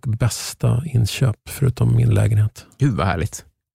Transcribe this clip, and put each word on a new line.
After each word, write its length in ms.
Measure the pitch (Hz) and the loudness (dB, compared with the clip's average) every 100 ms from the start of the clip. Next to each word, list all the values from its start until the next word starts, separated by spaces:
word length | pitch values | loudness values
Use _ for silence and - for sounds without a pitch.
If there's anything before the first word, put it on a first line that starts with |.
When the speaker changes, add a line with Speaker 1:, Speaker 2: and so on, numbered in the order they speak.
| - | -2
Speaker 1:
bästa 760 | 107 120 - - - 117 117 160 | -2 -2 -2 -10 -4 0 0 0
inköp, 500 | 123 110 - 127 107 - | 0 0 0 -2 -2 -8
förutom 460 | - 127 123 117 117 | -4 -2 0 2 2
min 140 | 117 | 4
lägenhet. 560 | 101 104 107 107 - - - | 2 2 2 0 -2 -16 -2
Speaker 2:
Gud, 140 | 139 | 0
vad 140 | 98 92 | 0 -2
härligt. 380 | 85 - - - _ _ | -2 -4 -8 -18 _ _